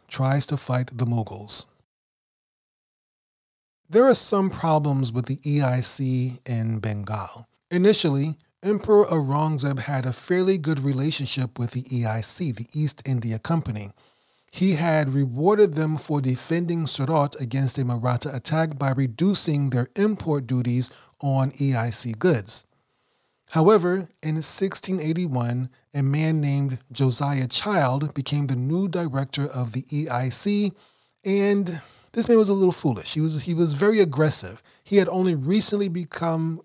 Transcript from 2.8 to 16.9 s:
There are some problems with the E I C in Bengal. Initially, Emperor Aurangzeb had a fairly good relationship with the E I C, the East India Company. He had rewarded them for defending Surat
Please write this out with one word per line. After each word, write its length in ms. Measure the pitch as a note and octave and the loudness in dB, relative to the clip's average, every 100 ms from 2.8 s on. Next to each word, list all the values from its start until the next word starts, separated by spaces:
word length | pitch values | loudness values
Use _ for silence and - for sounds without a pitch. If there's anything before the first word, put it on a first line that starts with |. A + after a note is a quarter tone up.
| _ _ _ _ _ _ _ _ _ _ _ | _ _ _ _ _ _ _ _ _ _ _
There 160 | F3+ | 4
are 100 | C4 | 6
some 360 | A#3+ - G3+ F#3+ | 6 2 2 0
problems 600 | - D#3+ D#3 D3 C3+ B2+ | 0 2 2 2 0 0
with 140 | A#2 B2 | -2 -4
the 120 | C3+ D3+ | -4 -2
E 160 | D3 | 0
I 200 | C3+ B2+ | 2 0
C 580 | B2 - C3 B2+ B2+ B2 | -2 -2 -2 0 -2 -6
in 360 | - A#2 A2+ A2 | -6 -4 -2 -2
Bengal. 680 | G#2 G#2 G2+ G#2+ F#2 - - _ _ | -4 -6 -6 -8 -8 -14 -20 _ _
Initially, 640 | F3 F#3+ G#3+ E3 C#3 D3+ D3+ _ _ | 2 4 4 2 0 -2 -4 _ _
Emperor 440 | F#3+ G#3 G#3 G#3 | -2 -2 4 6
Aurangzeb 760 | G#3 E3 C3+ D3 D#3 D3+ C#3 C#3 | 6 2 0 0 0 0 -2 -2
had 260 | A2+ C#3 | -4 -4
a 80 | B2+ | -4
fairly 460 | A#2+ - F3+ F#3 F#3+ | -6 -2 0 2 0
good 220 | D3+ D3+ | 0 -2
relationship 760 | C3+ C3 D3 D3+ C3+ - B2+ - | 0 0 0 -2 -4 -4 -4 -4
with 140 | A#2+ | -6
the 140 | B2 B2+ | -6 -4
E 120 | B2+ | -2
I 180 | A2+ A2 | -2 -2
C, 280 | A2 - F3 | -4 -4 -4
the 160 | G#2 A#2+ | -6 -8
East 300 | D3+ D3+ - - | -4 -4 -4 -4
India 320 | B2+ A2+ A2 | -4 -2 -4
Company. 540 | - E3 - G#2+ G2+ - _ _ _ _ _ | -2 -2 -2 -8 -10 -16 _ _ _ _ _
He 220 | - F#3+ | -2 0
had 380 | D#3 E3+ D#3 C#3+ | 2 2 2 2
rewarded 600 | C3+ C3+ A#2+ E3+ G#3 G3+ | 0 0 2 2 6 4
them 220 | D3+ D#3 D#3 | 4 -2 -2
for 240 | - D3 | -2 -2
defending 680 | C3 B2+ - E3 E3+ E3+ | 0 -2 -2 -2 0 -2
Surat 520 | D#3 | -2